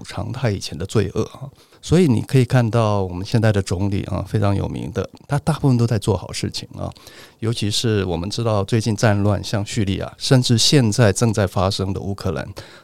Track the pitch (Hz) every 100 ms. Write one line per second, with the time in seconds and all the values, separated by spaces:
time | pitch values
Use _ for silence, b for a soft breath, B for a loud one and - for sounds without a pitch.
0 | 107 - 101 120 117 95 - 73 95 117
1 | 98 - - - 135 B B B - 165
2 | 175 107 101 131 120 131 113 120 107 101
3 | 92 90 98 120 110 101 - 90 101 98
4 | - 90 - 110 101 98 90 62 62 -
5 | - - - 147 - 147 143 123 117 113
6 | - 95 - - 101 - - - 92 -
7 | B B B B 113 117 104 - 117 107
8 | 92 82 92 - 117 104 95 117 117 104
9 | 113 101 101 98 95 101 107 - 98 87
10 | - - - 131 127 113 - 147 113 104
11 | 107 - 117 107 95 101 95 - 95 92
12 | 98 98 95 73 - - B B